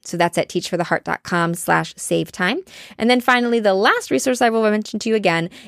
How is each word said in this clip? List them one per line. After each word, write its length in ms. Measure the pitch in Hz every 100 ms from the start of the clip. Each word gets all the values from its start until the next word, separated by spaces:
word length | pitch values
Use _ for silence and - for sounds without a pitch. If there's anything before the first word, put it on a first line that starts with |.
So 140 | - 170
that's 220 | 170 170
at 100 | -
teach 220 | 175 -
for 80 | 175
the 60 |
heart 200 | 165 170
dot 180 | - -
com 300 | - 175 170
slash 400 | 170 - 165 160 -
save 360 | - 165 165
time. 280 | - 180 311 - - - -
And 140 | 226
then 100 | 247
finally, 400 | 240 247 240 233
the 140 | 208
last 360 | 190 240 466 -
resource 300 | 269 262 247
I 100 | 240
will 120 | 226
mention 360 | 214 214 208 214
to 100 | 226
you 60 | 220
again 340 | 190 170 170 -